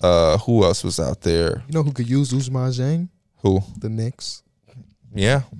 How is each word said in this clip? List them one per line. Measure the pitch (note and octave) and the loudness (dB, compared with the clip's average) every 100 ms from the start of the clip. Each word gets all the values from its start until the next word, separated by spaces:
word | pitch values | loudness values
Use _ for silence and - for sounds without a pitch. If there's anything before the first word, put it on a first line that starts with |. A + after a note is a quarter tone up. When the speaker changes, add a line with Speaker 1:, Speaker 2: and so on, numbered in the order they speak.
Speaker 1:
Uh, | F2+ E2+ E2 G2 | 4 6 4 2
who | - A#2 | 2 4
else | F#2 - | 4 2
was | G2 E2+ | -4 -4
out | C#2 - | -4 -2
there? | E2+ E2+ E2 - B2+ | 0 0 0 -4 -4
Speaker 2:
You | |
know | D#3+ | -2
who | D3 | -2
could | B2 A#2+ | -2 -2
use | C3+ C#3 | 0 0
Ousmane | C3 B2+ C3 B2+ B2 | -2 -4 -4 -2 -2
Dieng? | C3 E3 F3 _ _ _ | -2 -2 -4 _ _ _
Speaker 1:
Who? | G#2 F#2+ G2+ - | 0 0 -2 -8
Speaker 2:
The | A2 | -8
Knicks. | A2 A2+ - - - _ _ _ B2+ - _ _ | -6 -6 -8 -14 -16 _ _ _ -20 -20 _ _
Speaker 1:
Yeah. | - G2+ C#3 C3 | -2 0 0 -2